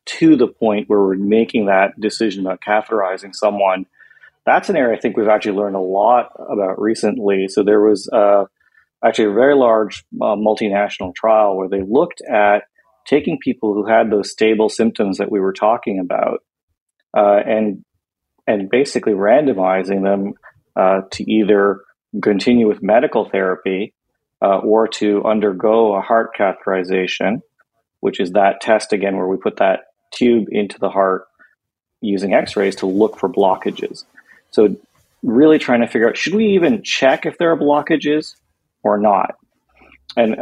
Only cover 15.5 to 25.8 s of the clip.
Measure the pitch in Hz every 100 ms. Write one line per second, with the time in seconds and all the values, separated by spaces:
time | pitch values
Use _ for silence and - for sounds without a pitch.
15.5 | 95 107 117 - 98 90 - - - _
16.5 | _ _ _ _ _ _ - 104 101 -
17.5 | 110 107 98 - _ _ _ _ _ -
18.5 | 107 95 123 139 123 101 98 101 127 147
19.5 | 98 92 95 92 98 98 98 98 - -
20.5 | _ _ - 95 95 95 - 101 110 101
21.5 | 104 101 98 - _ _ 104 101 101 127
22.5 | 123 110 101 95 110 - 117 101 98 95
23.5 | 92 95 92 110 _ _ _ _ - 101
24.5 | 98 110 110 110 - 104 101 - 110 104
25.5 | 92 110 113